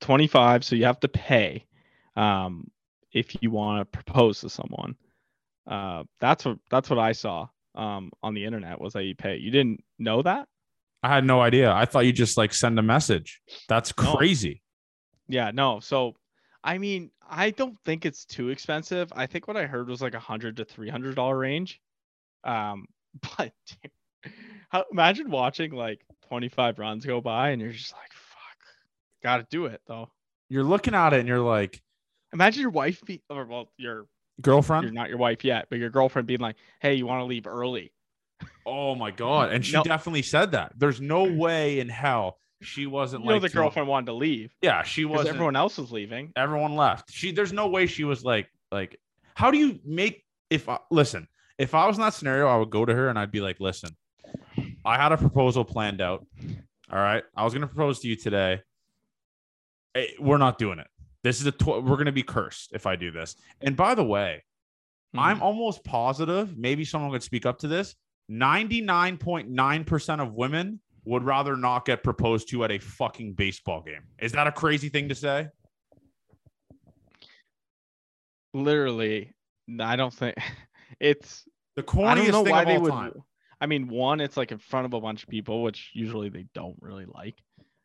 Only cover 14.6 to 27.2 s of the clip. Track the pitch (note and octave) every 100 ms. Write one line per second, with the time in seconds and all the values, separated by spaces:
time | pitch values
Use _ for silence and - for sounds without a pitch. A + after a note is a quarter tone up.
14.6 | _ _ _ _ _ _ _ B2+ A2 A#2+
15.6 | C#3 A2 - C#3 B2 - _ _ _ _
16.6 | - F#3 G3+ F#3+ E3+ _ _ D#3+ G#3 G#3+
17.6 | C4 G#3+ - D#3+ E3 C#3 - - B2 C#3
18.6 | - D3+ D#3+ F3+ E3+ D3 C3 E3+ - G#3+
19.6 | D3 C3 B2 B2 B2+ A#2 - A2 A2+ A2+
20.6 | A2 - A2 B2 C3 C3 B2+ C3+ C3 D3
21.6 | F3+ - _ _ _ _ _ _ - A#2
22.6 | G#2 G2+ - _ _ C3+ - - D3 _
23.6 | - - - _ _ _ - - - -
24.6 | _ F#3 F#3+ F#3+ E3 G#3 D4 C#3+ B2+ -
25.6 | D#3+ C3+ A#2 G#2 _ _ _ B2 B2 -
26.6 | B2 A2 G#2+ A2 C3+ B2